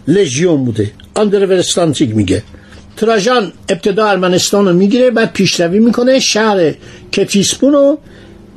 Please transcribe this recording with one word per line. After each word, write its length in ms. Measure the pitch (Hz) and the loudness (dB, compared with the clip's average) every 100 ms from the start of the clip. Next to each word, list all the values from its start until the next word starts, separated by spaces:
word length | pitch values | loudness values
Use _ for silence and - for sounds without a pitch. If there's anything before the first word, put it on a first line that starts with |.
| - | -2
لژیون 560 | 190 175 123 180 147 | 0 0 0 0 0
بوده. 260 | 127 107 107 - - | -2 -4 -6 -8 -8
آندره 320 | - 208 202 196 | -2 0 0 0
ورستانتیک 680 | 185 - - 170 135 131 107 | 0 0 -2 -2 0 -2 0
میگه 260 | 92 92 - - - - - - | -2 -4 -6 -20 -20 -20 -20 -4
تراژان 560 | 214 220 202 247 180 - - | -2 0 0 0 -2 -8 -6
ابتدا 400 | 180 214 190 214 | -4 -2 0 0
ارمنستان 600 | 185 180 180 - 202 196 | 0 0 0 0 0 2
رو 40 | |
می‌گیره، 380 | 175 202 240 254 | 2 2 2 2
بعد 220 | 226 226 | 0 -2
پیشروی 460 | - 185 - 170 196 | -2 -2 0 0 2
می‌کنه، 420 | 233 220 247 262 | 2 2 2 0
شهر 520 | - 208 220 196 156 - - - - | 0 0 0 0 0 -4 -14 -20 -8
کتیسپون 600 | - 190 202 - - 262 | -4 0 0 -2 0 2
رو 260 | 285 277 294 - - - - - | 4 2 0 -8 -20 -20 -20 -20